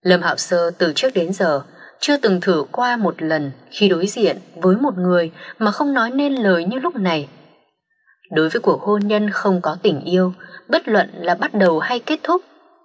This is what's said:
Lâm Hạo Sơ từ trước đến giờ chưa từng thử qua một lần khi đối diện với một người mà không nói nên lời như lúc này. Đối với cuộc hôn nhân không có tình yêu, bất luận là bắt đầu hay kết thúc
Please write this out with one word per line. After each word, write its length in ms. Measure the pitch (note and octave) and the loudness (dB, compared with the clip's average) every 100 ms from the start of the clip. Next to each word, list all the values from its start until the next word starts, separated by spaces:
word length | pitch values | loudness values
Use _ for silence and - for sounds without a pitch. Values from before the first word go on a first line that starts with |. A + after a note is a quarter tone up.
Lâm 200 | F#3 F3+ | 4 2
Hạo 160 | F3 C#3 | 2 -4
Sơ 340 | - F3 E3+ | -2 0 0
từ 220 | F3 E3+ C#3+ | 0 -2 0
trước 140 | C4 | -2
đến 200 | A3+ E3+ | 0 -2
giờ 280 | G3 F3+ C#3+ - - - _ | 0 0 0 -4 -20 -20 _
chưa 180 | - C#4+ | -2 0
từng 240 | A3+ F#3 | 2 0
thử 240 | F3 E3+ C#3 | 2 0 0
qua 260 | - A#3+ A#3+ | -2 -2 0
một 240 | F#3+ D#3+ | -2 -2
lần 300 | D#3+ D#3+ C#3+ C3 - | -2 -2 -2 -8 -16
khi 180 | - G3+ | 0 2
đối 180 | E3+ G3 | 2 -2
diện 320 | A#3+ G3 - - - | 0 0 0 -10 -2
với 200 | F#3 G3 | 2 2
một 220 | C#4 F#3 | 0 0
người 340 | F3+ F3+ E3 - - - | 0 2 0 -6 -20 -2
mà 140 | A3 | -2
không 220 | G#3 C#4+ | 0 0
nói 180 | C4+ A3+ | 0 0
nên 240 | C4 C#4+ C4+ | 0 -2 0
lời 300 | G#3 F3 E3+ | 2 2 0
như 140 | B3+ | -4
lúc 160 | D4+ C#4 | -4 -2
này. 340 | F#3+ D#3+ C#3+ - - _ _ _ _ _ _ _ _ | -2 -2 -4 -16 -20 _ _ _ _ _ _ _ _
Đối 180 | D#3 D#3+ | 0 0
với 120 | A#3 | 0
cuộc 200 | G#3+ D3+ | 0 0
hôn 260 | G3+ G#3 G3+ | 0 0 2
nhân 220 | G#3+ G#3 | 0 0
không 320 | G3+ G#3 F#3 | 0 0 0
có 160 | D#3+ F3 | -2 -2
tình 180 | G#3+ D3+ | -2 -2
yêu, 320 | C#3 F3+ F#3 F3+ - - _ | 0 0 0 -2 -18 -20 _
bất 200 | D#4 E4+ | -2 2
luận 220 | G#3+ - | 0 0
là 220 | - E3+ F3 | -4 -4 -2
bắt 180 | D4 | -2
đầu 260 | A3 F#3+ D#3+ | 2 4 4
hay 200 | D3+ B3 | -2 -4
kết 200 | - D4+ | -4 -6
thúc 180 | - F4+ - _ _ _ | -2 -2 -2 _ _ _